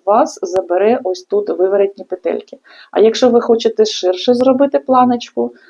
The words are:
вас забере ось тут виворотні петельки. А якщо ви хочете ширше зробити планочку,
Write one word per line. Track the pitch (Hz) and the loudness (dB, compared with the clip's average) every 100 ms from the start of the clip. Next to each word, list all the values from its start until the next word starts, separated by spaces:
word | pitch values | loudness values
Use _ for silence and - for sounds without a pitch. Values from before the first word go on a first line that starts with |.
| 196 | 0
вас | 220 302 - | 0 0 -4
забере | 180 185 175 175 214 254 | -6 -4 -2 0 0 0
ось | 247 185 | -2 -8
тут | - 202 202 | -4 -4 -4
виворотні | 165 190 202 196 196 | -2 0 0 -2 -4
петельки. | 185 180 165 175 - - _ - - | -12 -8 -6 -6 -10 -20 _ -20 -6
А | - | 0
якщо | 220 220 254 | 2 2 2
ви | 233 | 2
хочете | 240 233 226 220 214 | 2 0 0 0 0
ширше | - 180 185 - | 0 -2 -2 0
зробити | 247 254 254 277 277 | 2 2 2 2 0
планочку, | 269 254 247 240 - - 240 - | 0 2 2 0 -4 -6 -6 -8